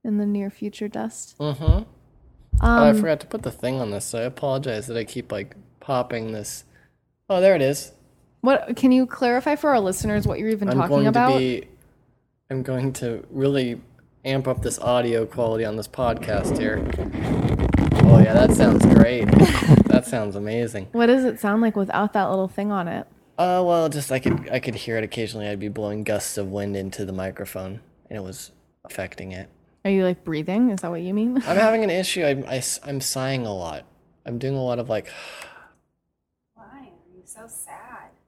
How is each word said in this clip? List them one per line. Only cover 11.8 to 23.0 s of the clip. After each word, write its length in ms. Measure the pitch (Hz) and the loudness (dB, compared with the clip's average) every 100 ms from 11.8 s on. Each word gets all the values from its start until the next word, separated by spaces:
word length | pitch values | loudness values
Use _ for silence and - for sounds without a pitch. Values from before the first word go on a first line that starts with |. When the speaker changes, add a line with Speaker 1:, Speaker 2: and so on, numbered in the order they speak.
| _ _ _ _ _ _ _ | _ _ _ _ _ _ _
Speaker 2:
I'm 140 | 135 | -8
going 300 | 127 131 135 | -4 -4 -4
to 320 | 131 120 113 - | -4 -8 -8 -10
really 500 | 135 135 139 127 120 - _ _ _ | 0 2 2 -2 -6 -14 _ _ _
amp 220 | 135 135 131 | -4 -2 -2
up 140 | 127 | -2
this 180 | 123 - | -4 -2
audio 460 | 117 123 120 113 | 0 2 2 0
quality 380 | 110 - 113 110 | -2 -2 -2 0
on 100 | 110 | -2
this 120 | 110 101 | -6 -8
podcast 720 | - 123 110 - 104 110 - | -4 -2 -2 -4 -2 -2 -2
here. 200 | 110 107 - - - - - - - - - - 151 - | -2 -2 -4 -4 -6 -4 -2 0 0 0 2 2 4 8
Oh, 140 | - - | 10 10
yeah, 140 | 107 | 10
that 200 | 117 127 | 8 4
sounds 300 | - 113 110 | 6 4 6
great. 420 | - - 120 123 - | 8 6 6 0 4
Speaker 1:
<laughs> 440 | - 160 - - 135 - | 6 6 4 6 6 8
Speaker 2:
That 160 | 127 | 2
sounds 300 | - 123 104 | 2 -4 -4
amazing. 520 | 98 104 117 117 107 95 | -6 -4 -4 -4 -6 -6
Speaker 1:
What 140 | 233 233 | 2 4
does 180 | 262 | 4
it 140 | 254 226 | 2 -2
sound 220 | 208 214 | -2 0
like 120 | 226 | 0
without 380 | 208 196 - 208 | 0 -2 -2 -2
that 160 | 208 185 | 0 -2
little 180 | 190 190 | -2 -4
thing 240 | - 208 | -6 -6
on 160 | 202 170 | -4 -6
it? 180 | - | -8